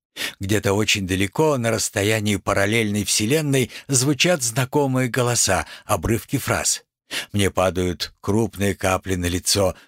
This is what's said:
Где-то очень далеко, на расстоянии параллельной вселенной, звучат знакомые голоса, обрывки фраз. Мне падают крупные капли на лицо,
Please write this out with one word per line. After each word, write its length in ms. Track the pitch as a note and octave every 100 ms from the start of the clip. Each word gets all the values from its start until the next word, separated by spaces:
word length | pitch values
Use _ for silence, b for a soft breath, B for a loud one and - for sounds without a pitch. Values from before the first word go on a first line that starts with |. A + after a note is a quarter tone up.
| _ B B B
Где-то 360 | G2 G#2 G2+
очень 320 | G2 G#2+ G#2+ F#2
далеко, 500 | F#2+ G2 - D#3+ C#3
на 140 | A#2
расстоянии 680 | A2 - - G2+ A2 G#2 G2
параллельной 680 | - G2+ G2+ A#2 G#2+ G#2
вселенной, 680 | G2 - G#2+ D3+ D3+ C3+ A#2+ B B
звучат 540 | C3+ C3+ C#3 E3+ F3
знакомые 680 | A#2+ A2+ B2+ D3+ C#3 B2+ B2+
голоса, 580 | A#2+ B2 A#2 - F2 D#2+ B
обрывки 540 | - G2+ F#2 A2 - C3+
фраз. 460 | - F#2+ - - - _ _ B B
Мне 180 | G2+ F#2+
падают 640 | - F#2 F2 F2+ E2 - -
крупные 540 | - G#2 A2 F#2 G2+
капли 420 | F2+ F#2+ F#2 F#2+ F#2
на 100 | F2
лицо, 480 | F2 - G2+ F#2 B